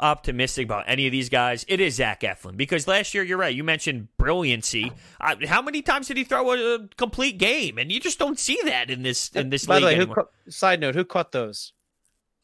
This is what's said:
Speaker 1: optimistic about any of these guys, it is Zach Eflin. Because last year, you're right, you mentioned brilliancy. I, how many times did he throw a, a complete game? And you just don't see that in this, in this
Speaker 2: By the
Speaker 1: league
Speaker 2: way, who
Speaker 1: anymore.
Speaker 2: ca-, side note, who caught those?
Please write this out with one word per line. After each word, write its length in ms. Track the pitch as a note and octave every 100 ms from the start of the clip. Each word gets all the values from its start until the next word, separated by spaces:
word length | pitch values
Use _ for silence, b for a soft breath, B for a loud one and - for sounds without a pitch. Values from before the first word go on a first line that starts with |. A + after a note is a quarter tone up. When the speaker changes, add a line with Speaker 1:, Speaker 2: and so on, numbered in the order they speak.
Speaker 1:
optimistic 640 | D3+ D3+ - B2 B2+ - A#2+
about 180 | G#2 -
any 200 | C3 C3+
of 80 |
these 160 | C3 B2
guys, 340 | B2+ B2 A#2+ -
it 100 | F#3
is 160 | F#3 A#2
Zach 280 | A#2 G2
Eflin. 340 | G#2+ F2+ F#2 F#2
Because 320 | C#3 E3+ C#3+
last 240 | F#3+ G3+
year, 100 | G3+
you're 140 | F#3 F#3
right, 180 | F3 B2+
you 80 |
mentioned 460 | D#3 D#3+ - C3 G#2+ _
brilliancy. 720 | B2 F3+ D#3 A#2+ - A#2 A#2 A#2+ B B
I, 160 | - C3 C#3+
how 160 | F#3+
many 200 | C4+ D4
times 280 | C#4+ C#4+ C4
did 80 | C4+
he 80 | B3+
throw 260 | C4 B3+
a, 240 | B3 A#3 A#3
a 120 | G#3 -
complete 400 | A#3 - C4 F#3+
game? 400 | F#3+ D4+ E3+ A2
And 120 | C3
you 120 | G#3+
just 180 | E4+ -
don't 180 | C#4+ D4
see 220 | - C#4+ E4
that 240 | B2+ B2+
in 120 | B2+
this, 280 | B2+ B2 -
in 200 | - C3
this 160 | C#3 -
Speaker 2:
By 140 | F#3
the 60 | F3+
Speaker 1:
league 60 |
Speaker 2:
way, 40 | E3
who 60 |
Speaker 1:
anymore. 140 | F#3 A3
Speaker 2:
ca-, 360 | - _ -
side 300 | - F#3+ F3+
note, 140 | C#3+ C#3
who 100 | F3+
caught 260 | F#3 E3
those? 400 | C3 A2+ G#2 - _ _ _ _ _ _ _